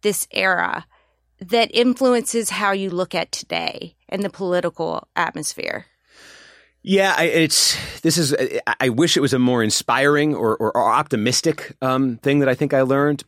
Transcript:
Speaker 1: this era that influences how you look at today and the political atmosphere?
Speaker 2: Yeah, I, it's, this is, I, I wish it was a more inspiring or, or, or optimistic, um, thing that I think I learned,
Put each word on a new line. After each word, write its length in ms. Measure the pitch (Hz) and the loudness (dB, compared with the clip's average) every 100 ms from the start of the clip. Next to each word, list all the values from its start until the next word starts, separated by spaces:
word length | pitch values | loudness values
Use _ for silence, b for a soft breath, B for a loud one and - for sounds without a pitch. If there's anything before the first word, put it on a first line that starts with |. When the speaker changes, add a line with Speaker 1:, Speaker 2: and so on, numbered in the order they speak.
Speaker 1:
this 260 | 208 202 - | -2 -2 -4
era 560 | - 190 175 175 - - _ _ _ _ _ | -2 0 0 -2 -4 -10 _ _ _ _ _
that 300 | 175 233 226 | -2 0 2
influences 800 | - 240 240 262 240 - 233 214 | 2 2 2 2 2 0 -4 -4
how 220 | 185 208 | -2 -2
you 180 | 196 196 | 0 -2
look 240 | 175 180 | -4 -4
at 160 | 180 - | -4 -6
today 640 | - - - 165 - 175 - _ | -8 -6 -4 -4 -8 -14 -18 _
and 160 | 190 | -8
the 40 | 202 | -6
political 800 | - 190 180 175 165 165 165 - | -6 -2 -2 -2 -4 -6 -6 -6
atmosphere? 720 | - 165 - 151 - 82 - - _ B B B B B B B B | -4 -4 -4 -10 -8 -8 -8 -12 _ B B B B B B B B
Speaker 2:
Yeah, 320 | - 196 196 160 | 0 2 2 2
I, 100 | 165 | 2
it's, 760 | 143 160 - - - - - | 2 2 2 0 -2 -6 -4
this 180 | 170 160 | -2 0
is, 160 | 143 143 127 - - | 0 0 -2 -4 -4
I, 80 | - | -2
I 80 | 131 | 0
wish 280 | 117 170 - | 2 2 2
it 40 | |
was 120 | 139 | 2
a 60 | 135 | 2
more 240 | 123 123 | 2 2
inspiring 720 | 110 - - 123 139 147 151 | 2 0 0 2 4 2 0
or, 220 | 123 110 110 | 0 0 0
or, 200 | 110 120 | 0 2
or 140 | 113 | 2
optimistic, 840 | 120 151 117 110 120 160 147 - - | 2 0 0 0 0 0 -2 -8 -6
um, 360 | 131 131 135 117 | -2 0 0 -2
thing 240 | 143 143 | 0 2
that 80 | 135 | 2
I 80 | 127 | 0
think 180 | 143 | 0
I 80 | 139 | 0
learned, 400 | 131 135 147 147 | 2 2 2 -2